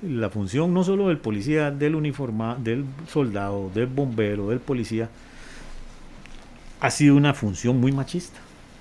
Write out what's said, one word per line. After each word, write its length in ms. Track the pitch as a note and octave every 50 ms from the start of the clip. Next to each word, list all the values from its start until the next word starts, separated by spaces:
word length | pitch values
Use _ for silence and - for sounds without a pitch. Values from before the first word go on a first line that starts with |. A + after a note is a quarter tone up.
la 260 | - F3+ C3+ A#2 A2 G2
función 460 | F#2+ G#2+ G2+ F#2 G#2 C#3 E3 F3+ F3
no 100 | F#3 F3+
solo 240 | F3+ G3 G3 G3+ F#3+
del 100 | E3 -
policía, 520 | - A2+ G#2+ G2+ G2 C#3+ D3+ D#3 D3+ C#3+
del 240 | C#3+ C#3 D3 D3+ D#3
uniforma-, 600 | D#3 D3+ D3 C3 - C#3 A#2+ G#2+ G#2+ A2+ A#2 A#2+
del 280 | C3+ A#2+ A2+ A#2 C3+ C#3+ C3+ C3+ C#3+ D#3+ -
soldado, 600 | - D3+ C#3 A#2 G2+ G2+ G2+ G2+ G2+ G2+ G2 F#2+ F#2
del 120 | G#2+ B2
bombero, 600 | B2+ C3 C#3 C#3+ C3 A2+ A2 G#2+ G#2 G#2 G#2 G2 G2+
del 100 | A#2 B2+
policía, 480 | - - C#3 A#2+ G#2+ - A2+ A2 A2+ A2+ - - - - - - - - - - - - - - - - - - - - - - - - - - - - - - - - - -
ha 100 | - B2+
sido 240 | - - D3 C#3+ C#3
una 180 | C#3+ C#3+ D3
función 480 | C#3 - - G#2 F#2 - - A#2+ B2+ B2+
muy 120 | A#2+ C3
machista, 480 | C#3 C#3 C3+ - - F3 F3 - - - - - - - - - - -